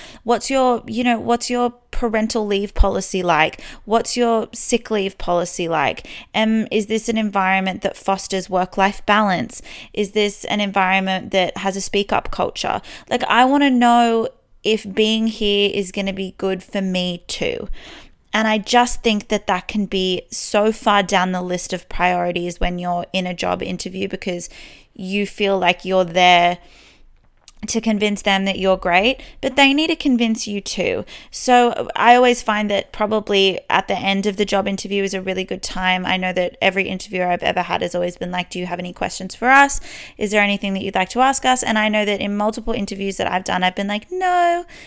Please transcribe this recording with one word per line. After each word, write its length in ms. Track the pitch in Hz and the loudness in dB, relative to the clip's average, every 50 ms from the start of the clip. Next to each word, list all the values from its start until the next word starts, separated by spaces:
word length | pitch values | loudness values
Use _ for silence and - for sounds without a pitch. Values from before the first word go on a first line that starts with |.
| - - - - | -20 -20 -20 -8
What's 280 | - 220 240 208 - - | -2 -2 0 0 0 0
your, 320 | 269 262 254 247 240 220 - | 2 2 4 2 2 0 -4
you 160 | - 220 233 | -6 -4 0
know, 160 | 247 247 233 220 | 2 2 0 0
what's 300 | - 226 240 240 - - | 0 0 0 0 0 -2
your 220 | 247 240 240 233 240 _ _ _ | 0 0 0 -2 -2 _ _ _
parental 560 | - - 247 226 220 214 220 220 - 226 214 | -4 -2 -2 0 0 0 0 0 -2 -2 -2
leave 280 | 202 202 196 202 202 - | 0 -2 -2 -2 -2 0
policy 480 | - - 196 202 190 190 - - 185 | 2 2 2 2 -2 -4 -2 -4 -2
like? 400 | 180 175 160 151 160 - - - - - - - - | 0 2 4 4 2 2 -2 -8 -16 -18 -18 -18 -4
What's 280 | 208 220 226 220 - - | 0 0 0 0 0 0
your 340 | 240 240 233 226 220 - - | 0 2 2 2 0 -2 -4
sick 380 | - - - - - - - - | -6 -4 0 0 0 0 0 -2
leave 260 | 220 208 190 190 - | -2 -2 -2 -4 -6
policy 500 | - - 180 175 175 180 175 - - 175 | -6 -2 0 0 0 0 -2 -4 -4 -4
like? 400 | 165 165 156 143 113 82 - - - - - - _ - | -2 0 0 0 0 -2 -4 -12 -16 -18 -18 -18 _ -2
Um, 340 | 208 220 220 220 220 208 - | 0 2 2 2 0 0 0
is 160 | - 220 202 | -2 -2 -2
this 220 | - 220 220 220 240 | 0 -2 -2 -2 -2
an 80 | 220 | -2
environment 640 | 220 214 208 196 196 185 185 190 190 190 190 180 - | 0 -2 0 0 0 2 2 2 2 0 -2 -4 -4
that 140 | - 190 - | -4 -6 -6
fosters 540 | - - - 196 185 - - 196 190 185 - | -4 -2 -2 -2 -2 -2 -4 -4 -4 -4 -2
work-life 540 | 185 180 185 - - 196 190 202 202 - - | 0 -2 -2 0 0 2 2 2 0 -2 0
balance? 560 | - 202 214 214 196 180 170 - - - - - - - - - - - | 2 4 4 4 2 0 0 -2 -6 -8 -10 -10 -12 -18 -18 -18 -8 -6
Is 180 | - 208 190 | -4 -4 -2
this 320 | - 214 208 208 196 - - | 0 0 0 0 -2 -4 -4
an 160 | - - 208 | -4 -2 -2
environment 680 | 208 196 196 202 190 185 190 190 190 190 190 180 - - | -2 0 2 2 2 4 2 2 2 0 -2 -4 -4 0
that 260 | - 190 180 - - 190 | 0 2 2 0 -2 -4
has 160 | 190 190 190 | -4 -4 -4
a 60 | 196 | -2
speak-up 500 | - - - 202 202 - 214 - - - | -6 -2 -2 -2 0 0 0 -2 0 -2
culture? 520 | - - - - - - - - - 202 - - - - - - | -4 -2 -4 -4 -4 -4 -4 -2 -2 -4 -6 -10 -18 -18 -6 -4
Like, 160 | - 240 - | -2 -2 0
I 220 | - 208 233 254 | 2 4 4 6
wanna 240 | 262 277 285 285 277 | 6 4 4 4 4
know 580 | 254 240 240 240 240 240 233 233 226 226 226 - - _ _ _ - - - | 4 4 4 6 6 6 4 4 2 0 0 -2 -6 _ _ _ -20 -6 -2
if 260 | 208 220 208 - 202 185 | 0 0 0 -2 -6 0
being 320 | 214 220 214 220 220 220 | 0 2 2 2 0 0
here 440 | 226 220 - 214 202 202 202 202 196 - | -2 -2 0 0 0 2 2 2 0 0
is 180 | 202 196 185 | -2 -4 -4
gonna 180 | - 202 196 196 196 | -6 -4 -4 -4 -4
be 200 | 196 190 180 - - | -6 -8 -8 -6 -4
good 240 | 196 190 190 185 | -4 -2 -2 -4
for 180 | - - - 202 | -6 -6 -4 -4
me 420 | 190 190 185 185 180 180 175 170 - | -2 0 -2 -2 -2 -2 -4 -6 -8
too. 420 | - - - - - - - - - - - - - - - - - - _ _ _ | -10 -6 -4 -4 -4 -4 -4 -6 -6 -8 -8 -10 -16 -20 -20 -20 -20 -20 _ _ _
And 160 | - 214 220 220 | 0 0 2 2
I 80 | 214 | 2
just 460 | 214 196 - - 349 - - - - | 0 0 4 4 4 4 4 0 0
think 260 | - 233 214 208 - - | 2 0 0 0 0 -2
that 180 | 214 202 - | -2 -2 0
that 220 | - 190 180 - - | -2 -2 -2 -4 -4
can 160 | - 208 202 | -4 -4 -2
be 380 | 175 - 190 185 185 180 170 - _ | -2 -2 -2 0 0 -2 -4 -4 _
so 420 | - - - - - 208 208 220 | -4 -2 -2 0 2 2 2 2
far 300 | 220 - - 226 202 202 | 0 0 0 2 2 2
down 300 | 190 - 196 - 185 185 | 2 2 0 0 0 0
the 100 | 185 180 | -2 -4
list 320 | 180 180 180 175 - - 185 | -4 -4 -4 -4 -4 -6 -6
of 120 | 175 - _ | -8 -8 _
priorities 680 | - - 180 180 180 175 175 180 175 175 175 175 170 - | -2 0 0 2 2 0 -2 -2 -2 -4 -6 -6 -2 -2
when 200 | 180 175 180 175 | -2 -2 -2 -4
you're 260 | 175 175 175 175 - - | -4 -4 -4 -4 -4 -4
in 140 | - 190 180 | -4 -4 -4
a 80 | 180 180 | -4 -6
job 280 | - 180 180 180 180 | -4 -2 -2 -2 -2
interview, 460 | - 185 180 165 - 180 185 190 196 190 | -4 -6 -6 -6 -8 -10 -8 -8 -6 -6
because 400 | 196 - - 190 180 175 170 - - - - - - - - _ _ | -8 -8 -6 -6 -6 -6 -8 -12 -14 -18 -20 -20 -20 -20 -20 _ _
you 320 | - 185 185 196 208 202 | -14 -8 -4 -2 -2 -2
feel 320 | 196 - - 208 196 196 190 | -4 -2 -2 0 0 2 2
like 260 | 185 175 180 - - | 2 0 0 0 -2
you're 200 | 185 185 185 185 | 0 0 2 0
there 520 | 170 165 185 180 180 180 175 175 175 175 - - - - - - - _ _ - - - _ _ _ _ _ _ - _ - - - | 2 2 4 6 6 8 6 6 2 0 -2 -10 -20 -20 -20 -20 -20 _ _ -20 -20 -20 _ _ _ _ _ _ -20 _ -12 -8 -4
to 120 | - 226 | -4 0
convince 420 | - 226 214 202 214 208 208 196 | 0 0 2 2 2 0 0 0
them 220 | - 202 196 190 196 | 2 2 2 2 2
that 140 | 196 185 170 | -2 -2 0
you're 180 | 185 190 185 | 2 2 2
great, 440 | 185 - 180 175 185 208 254 269 - - - - - | 2 2 4 4 4 4 4 0 -2 -8 -18 -10 -6
but 160 | - 269 262 | -6 0 4
they 160 | 285 277 269 | 4 4 6
need 160 | 277 302 320 330 | 4 2 2 0
to 80 | 320 | -2
convince 500 | - - 285 247 233 240 220 220 220 - | 0 2 2 2 4 2 0 0 -2 -4
you 140 | 208 208 202 | -6 -6 -6
too. 440 | - - - 202 - - 87 92 - - - - - - | -6 -6 -4 -2 -2 0 -2 -2 -6 -8 -16 -20 -20 -10
So 580 | - - - 254 247 247 240 240 - - 120 - - | -6 -2 2 6 6 6 6 4 2 -2 -6 -4 -2
I 180 | - 208 233 247 | 2 6 6 8
always 280 | 247 254 247 240 240 | 8 8 6 4 2
find 280 | - 226 208 214 214 208 | 0 0 0 0 2 0
that 220 | 202 196 - - | 0 -2 -2 -6
probably 680 | - - 214 208 220 214 208 - 202 196 196 190 180 - - - | -4 -2 0 0 0 -2 0 2 2 4 4 4 2 -2 -2 0
at 200 | - 180 190 - | 0 0 2 0
the 80 | 202 | -4
end 300 | 175 - 196 196 196 190 | -2 -2 -2 -2 0 0
of 100 | 208 196 | -2 0
the 80 | 202 208 | 0 -2
job 220 | 202 208 196 196 202 | 0 0 0 0 -2
interview 340 | 196 190 - 190 202 196 | -4 -6 -6 -4 -2 -2
is 120 | 196 196 196 | -2 -2 -4
a 80 | 190 | -4
really 220 | 185 190 185 190 185 | -4 -4 -4 -4 -4
good 180 | - 190 185 | -6 -6 -8
time. 440 | - - - 185 185 185 185 185 180 | -6 -8 -6 -2 0 0 0 0 0
I 100 | - 185 | -2 -2
know 160 | 185 185 185 | -2 -2 -2
that 240 | 180 185 180 175 - - | 0 0 -2 -2 -2 0
every 280 | 185 190 185 196 190 - | 0 0 2 0 -2 -2
interviewer 380 | 190 180 - - 185 180 180 | -6 -8 -8 -6 -4 -2 0
I've 160 | 180 175 175 | 0 -2 0
ever 200 | - - 170 180 | 0 0 0 0
had 200 | 175 180 180 180 | -2 -2 -2 -2
has 120 | 180 170 - | -2 -4 -2
always 220 | 175 175 180 175 | -2 -4 -4 -4
been 140 | - 180 180 | -6 -8 -6
like, 200 | 180 180 175 - | -6 -6 -6 -6
"Do 80 | - 180 | -8 -8
you 80 | 180 | -6
have 120 | 180 175 175 | -6 -6 -8
any 140 | 180 180 | -8 -10
questions 420 | 180 - 185 185 - - 190 185 - | -6 -6 -6 -6 -6 -8 -10 -12 -8
for 140 | - 233 254 | -2 2 6
us? 320 | 269 277 277 277 - - - - - - - - - | 6 6 6 6 2 -2 -4 -8 -14 -16 -18 -18 -6
Is 140 | - 214 196 | -6 -4 0
there 120 | 208 208 | 2 2
anything 320 | 202 202 202 196 - 196 196 | 2 2 0 -2 -2 -4 -4
that 80 | 190 | -4
you'd 120 | - 190 - | -4 -2 -2
like 160 | 190 185 - | -2 -2 0
to 100 | - 240 | 2 2
ask 240 | 262 269 269 - - | 2 4 2 2 2
us?" 180 | 254 254 247 | 2 2 2
And 160 | - - 220 214 | 2 0 0 0
I 100 | 214 214 | 2 2
know 160 | 214 214 208 | 2 0 0
that 160 | 208 247 - | 0 -2 -2
in 160 | 202 202 202 | -2 -4 -2
multiple 360 | 208 208 220 220 226 214 226 | 0 -2 -2 -2 -4 -4 -4
interviews 440 | 226 - 196 - 196 196 196 196 185 | -4 -4 -4 -6 -6 -6 -6 -6 -4
that 140 | - 190 - | -2 -2 -2
I've 140 | 180 185 185 | -2 -2 -2
done, 180 | - 185 180 | -2 -2 0
I've 140 | 180 185 185 | 0 0 0
been 120 | 208 196 202 | -2 -4 -4
like, 220 | 208 214 - - | -4 -6 -6 -6
"No, 540 | 359 370 370 359 359 349 349 349 339 349 349 - - - - | -4 -2 0 2 2 4 4 2 2 0 -4 -10 -18 -20 -20